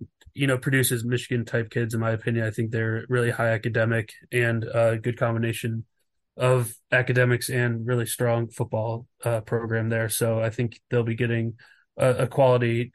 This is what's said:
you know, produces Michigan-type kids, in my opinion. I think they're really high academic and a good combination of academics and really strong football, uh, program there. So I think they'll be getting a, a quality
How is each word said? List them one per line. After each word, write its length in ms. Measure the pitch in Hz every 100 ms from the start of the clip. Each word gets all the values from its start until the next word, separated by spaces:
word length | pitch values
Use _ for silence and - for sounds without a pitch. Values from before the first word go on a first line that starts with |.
| - _ -
you 140 | - 135
know, 100 | 127
produces 480 | 139 135 127 123
Michigan-type 640 | 117 123 - 123 110 117 110
kids, 240 | 120 117
in 80 | 113
my 120 | 113
opinion. 340 | 110 120 117 110
I 40 |
think 200 | 107 113
they're 340 | 113 110 113 -
really 200 | 123 120
high 200 | 117 117
academic 640 | 110 113 113 113 113 104 - -
and 320 | 123 120 113
a 320 | 113 117 117 113
good 220 | 120 113
combination 680 | 117 113 113 113 120 113 - _ _ _ _ -
of 380 | 127 127 117 - _
academics 580 | 127 127 123 123 120 -
and 380 | 127 120 117 113
really 200 | 123 113
strong 420 | - 123 117 117
football, 580 | - 143 110 110 113 127 _
uh, 160 | 123 113
program 460 | 107 117 110 113 110
there. 200 | 113 110
So 320 | - 117 113
I 100 | 113
think 300 | 110 120 - _
they'll 140 | 123
be 120 | 117
getting 400 | 117 120 117 117 113 - _ _ -
a, 120 | 127
a 160 | 123 131
quality 640 | - 131 123 120 117 123